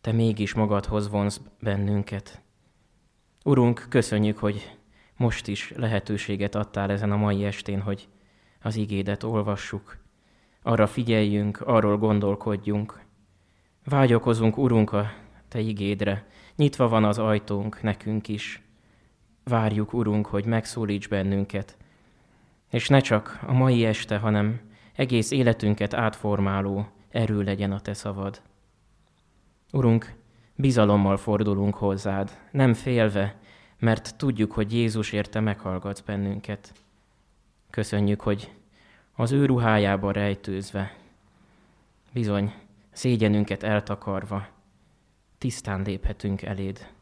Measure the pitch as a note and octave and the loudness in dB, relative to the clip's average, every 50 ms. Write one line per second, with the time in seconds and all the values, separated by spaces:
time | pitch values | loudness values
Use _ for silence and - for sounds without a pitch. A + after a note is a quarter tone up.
0 | - A2+ A2 A2+ A2+ A2+ G#2 G#2+ G#2 F#2+ - A2 G#2+ G#2 G#2 G2 G2 - A2 G#2+ | -2 0 0 2 2 2 2 0 -4 -2 0 0 0 2 0 -2 0 -2 -2 -2
1 | G#2 G2+ G#2 G2+ G2+ G2+ - - - - _ _ - A2 G2 G2+ G2+ G2+ G#2 G2+ | -2 -2 -2 -2 -2 -2 -4 -6 -16 -20 _ _ -4 -2 -2 0 0 0 0 -2
2 | G2+ - G#2 G2 - - - - _ _ _ _ _ _ _ _ _ _ _ _ | -2 -4 -8 -10 -10 -14 -20 -20 _ _ _ _ _ _ _ _ _ _ _ _
3 | _ _ _ _ _ _ _ _ _ D3+ C#3 C3 A#2+ A#2+ A#2 - - - - C3 | _ _ _ _ _ _ _ _ _ 2 4 6 6 4 2 0 -6 0 2 2
4 | A2 - A2 G#2 G#2+ G#2+ G#2 - - G#2 G2+ G#2 - - - _ _ _ _ _ | 2 2 0 2 2 0 0 0 -2 -2 -2 -4 -10 -16 -20 _ _ _ _ _
5 | _ _ _ _ B2+ A#2 A2+ - - - G2+ - - - - - B2 A2 A2+ G2 | _ _ _ _ -2 0 0 -4 -6 -6 -6 -6 -8 -10 -8 -4 -2 -2 -2 -2
6 | - - G#2+ G2 - - G2+ G2 G2+ G2+ - G#2 G#2 - - G2+ G2 G2 G2+ G2 | -2 -2 -6 -6 -4 -6 -4 -2 -4 -2 -2 -4 -6 -4 -4 -4 -2 -2 -2 -2
7 | G#2+ G2+ G2+ G#2 G#2 G#2 G2+ G2 G2+ G2+ G2+ - - - G2 G2 G2 G#2 G2 - | 0 0 0 2 2 2 0 0 -2 -4 -4 -6 -8 -6 -6 -4 -4 -4 -6 -6
8 | - _ _ _ _ _ _ _ _ _ _ _ - A2+ G#2+ A2 G#2+ G#2+ G#2 G2 | -8 _ _ _ _ _ _ _ _ _ _ _ -8 -6 -2 -2 -4 -2 -2 -2
9 | F#2+ G2+ G2+ G2+ - A2 A2+ G#2+ G2+ G#2 G2+ G2 - - - G2 - - - - | -2 -2 -4 -4 -4 -2 -2 -2 0 -2 -4 -6 -6 -10 -10 -10 -12 -14 -20 -20
10 | _ _ _ _ _ _ _ _ _ _ _ _ _ - A#2 A2 G#2+ G#2 - - | _ _ _ _ _ _ _ _ _ _ _ _ _ 0 4 4 2 2 2 -4
11 | A#2 A#2 A2+ A2 G#2+ G2+ G#2 G#2 G#2 G#2 G#2 - - - A#2+ A2 G#2 G#2 G#2 G#2 | 0 2 2 2 4 2 2 0 0 -2 -4 -4 -2 2 4 4 4 4 2 2
12 | A2+ G#2+ G#2+ G#2 G#2 G2 G2+ G2+ - A2+ G#2 F#2+ - G#2 G#2 G#2 G#2+ G#2+ - - | 2 2 2 2 2 0 -2 -2 -2 -4 -4 -2 -2 -2 -2 -2 -4 -6 -10 -20
13 | - _ _ _ _ _ _ _ _ _ _ _ _ _ _ _ _ C3+ C#3 C#3+ | -20 _ _ _ _ _ _ _ _ _ _ _ _ _ _ _ _ 0 4 4
14 | C3+ B2 A#2 A2+ - B2 A2+ A2+ A2+ A2 G#2+ - C#3 A#2+ A#2 A2+ G#2+ - - G2+ | 6 6 6 4 4 2 2 4 2 2 2 2 2 4 4 4 4 4 2 -2
15 | G#2 G#2+ - - - - - - _ _ - A#2+ A2 A2 G#2+ G2+ G2 G2+ G#2 G2 | -2 -2 -8 -14 -20 -20 -20 -20 _ _ -6 -4 -4 -4 -4 -2 -2 -2 -2 0
16 | G#2 G2+ G2 G#2 - - - - - - _ - D3 C#3+ - - B2+ A#2 A2+ A2 | 0 -2 -2 -2 -6 -14 -20 -20 -20 -12 _ 2 2 2 4 2 2 4 4 4
17 | G#2+ G#2 G2+ A#2 A2 A2 G#2+ G#2 - - G#2 G2 G2 G#2+ - - - A2 G2+ - | 4 4 2 2 2 0 0 0 -2 -4 -6 -4 -4 -6 -8 -4 -4 -4 -4 -2
18 | - G#2+ A2 G#2+ - - G#2 G#2 - - - - _ _ _ _ _ _ _ _ | -4 -4 -4 -4 -4 -6 -8 -8 -8 -12 -14 -16 _ _ _ _ _ _ _ _
19 | _ _ _ _ _ _ _ _ _ C3 B2 A2+ A2 G#2+ G#2 G#2+ G#2+ G#2 - A#2+ | _ _ _ _ _ _ _ _ _ 0 0 2 2 2 0 0 -2 -2 -2 -2
20 | A2 G#2+ G#2 G#2+ G#2 - - G2+ G2+ A2+ A2+ A2 A2 - - B2 A2+ G#2 G2+ G2 | 0 2 2 0 0 0 -4 -2 0 0 0 0 -2 -4 -6 -6 -4 -2 -2 -4
21 | - - G#2+ G2 F#2+ G2 G2 G2 G2 - - G2 F#2+ - - _ - _ _ _ | -4 -4 -2 -2 0 0 0 0 -2 -2 -4 -8 -8 -8 -16 _ -20 _ _ _
22 | _ _ _ _ _ _ _ _ _ _ _ _ _ _ - A#2+ - - C#3+ C#3 | _ _ _ _ _ _ _ _ _ _ _ _ _ _ -4 -4 2 6 6 6
23 | C3 - A#2 G#2 - - - - - - B2+ B2+ C3 C3 B2+ A#2 A2+ A2 G#2+ - | 6 4 0 0 0 -4 -14 -14 -4 0 2 4 4 4 4 4 4 2 0 -2
24 | - - G#2+ G2+ A2 A2 G#2 G#2 G#2 G#2+ A#2 A#2 - - - _ - - _ - | -4 -4 -4 0 2 2 2 2 2 0 -2 -4 -10 -16 -20 _ -20 -14 _ -4
25 | C3 B2 B2 A#2 G#2+ - C#3+ C3+ B2 A#2 A2+ - - G#2 G#2 - G#2 G2+ - - | 0 2 2 0 2 2 0 4 4 4 4 4 2 0 2 2 0 -2 0 0
26 | A#2 A2 - - - G#2 G#2 G2 G2+ G2 G2 G2 G2 G2 G2 G2 A2 A2 _ - | 0 -2 -2 -2 -2 -2 0 2 0 0 0 0 -2 -2 -2 -4 -6 -8 _ -20
27 | _ _ - A#2 A2+ G#2+ G#2+ G#2 G2 G2 G2 G2 G2+ G2 G2 G2 - - G2+ - | _ _ -2 -2 0 0 0 0 0 -2 -2 -2 -2 -2 -2 -4 -6 -8 -10 -8
28 | - G#2+ G2 G2 G2 G2 G2 - _ _ _ _ _ _ _ _ _ _ _ _ | -8 -8 -6 -6 -6 -8 -8 -12 _ _ _ _ _ _ _ _ _ _ _ _
29 | _ _ _ _ _ _ _ _ _ _ _ _ _ _ - C#3+ B2 A#2 A2+ A#2 | _ _ _ _ _ _ _ _ _ _ _ _ _ _ -2 2 4 4 4 4
30 | - - - - _ _ _ _ _ _ _ - C#3 C3+ B2 A#2+ G#2+ G2+ G#2 G#2 | 2 -4 -18 -20 _ _ _ _ _ _ _ 0 2 4 4 6 6 6 6 6
31 | G2 G2 G2 F#2+ - - G#2 G2+ G#2+ G#2 G2+ G2 G2+ G2+ G2+ - G#2+ G2+ G2 F#2+ | 6 4 2 0 0 0 0 2 2 2 2 2 2 0 0 0 0 -2 -2 0
32 | - G2+ G2 G2 G2 G2+ - - - - - C#3 C3 B2+ A2+ A2 - C3 B2 A#2 | -2 -4 -2 -2 -4 -6 -8 -18 -20 -6 0 2 4 4 4 2 0 -2 2 2
33 | A2 G#2+ G2+ G2+ G2 G2+ - - - - - - - _ _ _ A2+ A2+ A2+ - | 2 2 2 0 -2 -2 -4 -12 -20 -20 -20 -20 -20 _ _ _ 2 2 2 2
34 | - - - - - C3+ A#2+ G#2 A2 G#2 - A2+ G#2+ G2+ A2+ A#2 A#2 A2+ G#2+ A2+ | -2 -14 -10 -4 -2 -2 0 0 -2 -2 0 -4 -4 0 0 0 0 0 0 -2
35 | G#2+ - - G#2 G#2 - - A2 A2 G#2+ G2 - - G2 F#2 F#2 - G2 G2 - | -4 -2 -2 -4 -4 -2 -2 -2 0 0 -2 -4 -6 -6 -6 -6 -6 -8 -10 -8
36 | - - G#2 G2+ G2+ G2 G2+ G2+ - - G#2 - - - - _ _ _ _ _ | -8 -8 -4 -4 -4 -4 -4 -6 -8 -10 -10 -10 -12 -20 -20 _ _ _ _ _
37 | _ _ _ _ _ _ _ _ _ _ _ _ _ _ - - G2+ - - G2+ | _ _ _ _ _ _ _ _ _ _ _ _ _ _ -6 -6 -4 -2 0 0
38 | G#2 G2+ G#2 G#2 - G#2+ G#2 G#2 - - - - _ _ _ _ _ _ _ _ | 2 2 0 0 0 -2 -2 -2 -6 -16 -20 -20 _ _ _ _ _ _ _ _
39 | _ _ _ - A#2 A#2 C#3 C#3 C#3+ C3+ C3 A#2+ A#2+ A2+ A2 G#2+ G2+ G2 G2 F#2+ | _ _ _ -4 -2 0 2 2 4 4 2 2 4 4 4 4 4 4 2 0
40 | G2+ G2+ G2 G#2 G2+ G2+ G2 G2 - - F#2+ F#2+ G2 - - G2 G2 G2 - - | 0 -2 0 0 0 -2 -2 -4 -6 -8 -6 -6 -8 -6 -6 -6 -6 -6 -10 -18
41 | - - _ _ _ _ _ _ _ _ _ _ _ _ _ _ _ _ _ _ | -20 -20 _ _ _ _ _ _ _ _ _ _ _ _ _ _ _ _ _ _
42 | _ _ - B2 A2+ G#2 G2+ G2+ G2+ G2+ - - - _ _ _ _ _ _ - | _ _ -6 -4 -2 0 0 0 0 -2 -4 -10 -20 _ _ _ _ _ _ -4
43 | - B2+ A#2+ G#2+ A2 G#2 G#2 G#2 G#2 - G2 - - A2 G#2+ G#2 G2+ - G2+ - | 0 0 2 4 4 2 2 2 0 -2 -4 -6 -2 0 0 -2 -2 -4 -8 -8
44 | - G#2 G2 F#2+ - - G#2 G2 G2+ - _ _ _ _ _ _ _ _ _ _ | -6 -6 -6 -6 -6 -6 -8 -8 -8 -10 _ _ _ _ _ _ _ _ _ _
45 | _ _ _ _ _ _ _ _ - B2+ - - - A2 G2 F#2+ G2 G#2 F#2 F#2+ | _ _ _ _ _ _ _ _ -6 -6 -6 -6 -8 -6 -4 -4 -4 -4 -6 -4
46 | - - G#2 - - G2+ G2 G2 - G2 G2 F#2+ G2 F#2+ F#2+ - - - - _ | -4 -6 -6 -4 -4 -4 -4 -4 -6 -8 -8 -6 -6 -8 -8 -12 -16 -20 -20 _